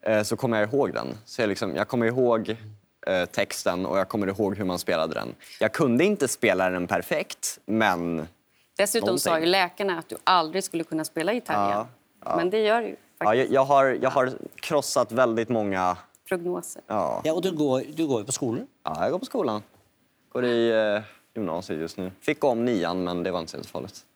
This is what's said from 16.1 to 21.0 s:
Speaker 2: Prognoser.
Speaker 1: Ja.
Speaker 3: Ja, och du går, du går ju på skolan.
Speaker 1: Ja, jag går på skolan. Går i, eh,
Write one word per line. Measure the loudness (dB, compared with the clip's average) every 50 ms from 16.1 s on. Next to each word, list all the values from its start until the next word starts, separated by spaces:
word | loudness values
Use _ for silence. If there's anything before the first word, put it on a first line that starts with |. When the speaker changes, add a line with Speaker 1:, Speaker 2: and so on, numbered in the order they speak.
| _ _ _ -6
Speaker 2:
Prognoser. | -4 -4 -2 -4 -6 -6 -8 -10 -14 -16 -10 -6
Speaker 1:
Ja. | -2 -2 0 -2 -2 -2 -2
Speaker 3:
Ja, | -2 -2
och | 0
du | 0 -2
går, | 0 0 2 2 2 0 -2 -4 -4
du | -4 -2 0
går | 0 -2
ju | -2
på | -4
skolan. | -4 -2 -2 -2 -2 -4 -6 -10 _ _ _
Speaker 1:
Ja, | -8 -4 -2
jag | -2 -2
går | -2 -2
på | -6
skolan. | -6 -4 -2 -2 0 -2 -4 -6 _ _ _ _ _ _ _ _ _ _ _ _ _ _
Går | -2 0
i, | 0 2 2 2 4 4 2 2 2 0
eh, | -2